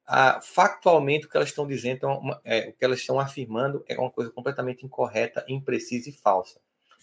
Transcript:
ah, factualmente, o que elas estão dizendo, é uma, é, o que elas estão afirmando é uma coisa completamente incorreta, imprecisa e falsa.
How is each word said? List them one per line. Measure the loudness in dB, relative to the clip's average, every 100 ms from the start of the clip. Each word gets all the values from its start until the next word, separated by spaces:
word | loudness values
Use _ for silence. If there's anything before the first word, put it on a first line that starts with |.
| 0
ah, | 4 6 4
factualmente, | 0 2 2 4 4 6 4 -2 0
o |
que | -2
elas | -2
estão | -4 -6
dizendo, | -4 -4 -4 -2
é |
uma, | -4 -4 -8 -2
é, | -2 -2
o |
que | -2 0
elas | 0
estão | -2 -2
afirmando | -2 -6 -6 -2 -2 -4 -6
é | -4
uma | -4
coisa | -4 -8
completamente | -6 -6 -4 -6 -8 -8
incorreta, | -4 -2 -2 -4 -4 -6
imprecisa | -6 -4 -4 -4 -8 -8
e |
falsa. | -2 2 2 0 -12 _ _ _ _